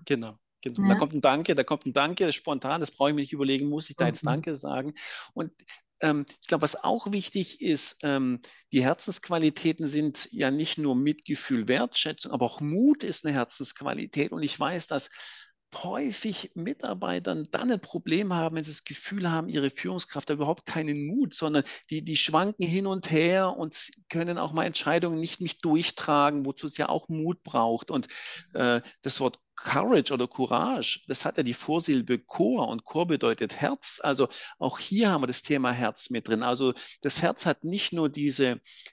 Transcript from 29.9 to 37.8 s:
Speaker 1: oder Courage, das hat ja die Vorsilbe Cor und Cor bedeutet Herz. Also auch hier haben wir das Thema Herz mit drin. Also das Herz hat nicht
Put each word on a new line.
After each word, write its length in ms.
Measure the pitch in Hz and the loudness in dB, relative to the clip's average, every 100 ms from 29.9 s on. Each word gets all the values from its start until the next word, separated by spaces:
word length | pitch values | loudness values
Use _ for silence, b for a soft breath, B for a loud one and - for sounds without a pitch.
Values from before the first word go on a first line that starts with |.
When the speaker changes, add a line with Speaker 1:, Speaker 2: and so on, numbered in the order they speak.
| 196 - | 4 4
Speaker 1:
oder 160 | 127 123 | 0 -2
Courage, 760 | - 127 123 233 240 117 - - | -2 0 2 0 0 -2 -4 -6
das 180 | 135 | -4
hat 140 | 147 - | -2 0
ja 60 | |
die 100 | 127 | -2
Vorsilbe 640 | 120 - 165 165 135 117 123 | -2 0 0 4 2 2 -2
Cor 500 | _ - 208 240 113 | _ 2 2 4 0
und 160 | 113 | -4
Cor 220 | - 156 175 | -4 -2 2
bedeutet 560 | 147 120 113 110 - | 2 2 2 -2 0
Herz. 380 | 151 277 - - | 0 0 -4 -2
Also 260 | 147 135 127 B B B | 0 2 2 B B B
auch 220 | - - | -4 -4
hier 320 | - 196 214 | -2 4 4
haben 100 | 165 | 4
wir 60 | 127 | 2
das 160 | 123 | -2
Thema 280 | - 143 123 | 0 2 2
Herz 380 | 123 113 - - | 2 -2 -2 -6
mit 180 | 120 110 | -6 0
drin. 140 | 110 | 0
Also 320 | 123 120 131 - B B | 2 2 2 0 B B
das 200 | 143 - | -2 2
Herz 240 | 170 - 170 | 0 0 0
hat 180 | - | 0
nicht 300 | 160 196 | -2 -4